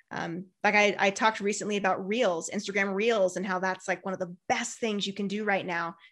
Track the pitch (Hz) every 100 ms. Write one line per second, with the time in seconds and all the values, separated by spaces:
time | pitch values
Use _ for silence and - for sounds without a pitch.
0 | - - 170 170 185 _ 208 208 208 -
1 | 196 196 226 214 202 202 196 202 190 185
2 | 190 226 220 165 - 202 202 196 196 196
3 | 226 226 185 180 190 185 190 185 - 180
4 | 196 185 175 180 - 240 240 - 226 208
5 | 190 196 196 208 208 190 180 170 170 -
6 | -